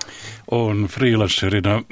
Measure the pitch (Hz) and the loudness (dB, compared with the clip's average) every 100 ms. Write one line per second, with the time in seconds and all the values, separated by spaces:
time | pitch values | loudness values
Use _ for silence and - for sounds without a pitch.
0 | - - - - - 120 110 104 101 - | -16 -16 -18 -16 -4 0 0 0 -2 0
1 | 127 110 98 - 95 101 95 110 - | 2 4 2 0 0 0 2 0 2